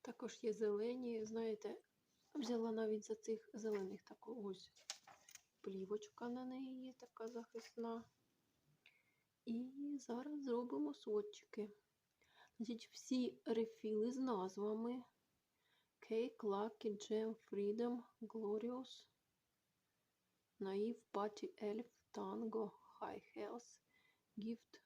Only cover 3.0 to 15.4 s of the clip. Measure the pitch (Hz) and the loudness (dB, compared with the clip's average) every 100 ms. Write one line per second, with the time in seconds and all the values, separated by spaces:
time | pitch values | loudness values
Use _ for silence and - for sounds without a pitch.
3 | 214 214 - 220 - 226 220 208 190 202 | 0 -4 0 -2 -2 -4 0 0 0 -6
4 | - 214 - 240 202 185 - - - - | -10 -14 -8 -6 -4 -6 -10 -20 -10 -10
5 | - - - - _ _ - 190 190 208 | -10 -20 -20 -20 _ _ -8 -6 -4 -4
6 | 208 - 240 247 254 254 262 262 254 247 | -6 -8 -6 -4 -6 -6 -6 -8 -12 -14
7 | 247 - 226 240 233 233 - - 233 226 | -20 -10 -6 -6 -8 -10 -10 -4 -2 -2
8 | 226 _ _ _ _ _ _ _ - _ | -6 _ _ _ _ _ _ _ -20 _
9 | _ _ _ _ - 233 254 269 285 285 | _ _ _ _ -4 -4 -4 -6 -4 -4
10 | - 240 285 302 269 240 247 277 294 285 | -4 -4 -4 -4 0 0 2 0 0 -2
11 | - 208 208 - - - 208 - _ _ | 0 2 2 -8 -10 -6 -6 -8 _ _
12 | _ _ _ - - _ 226 226 - - | _ _ _ -20 -20 _ -4 -4 -6 -14
13 | - 254 240 - - 226 226 - 214 214 | 2 4 4 0 2 4 4 0 2 4
14 | 226 254 262 214 185 190 208 220 233 247 | 4 4 2 4 2 0 0 2 0 -2
15 | 247 _ _ _ | -6 _ _ _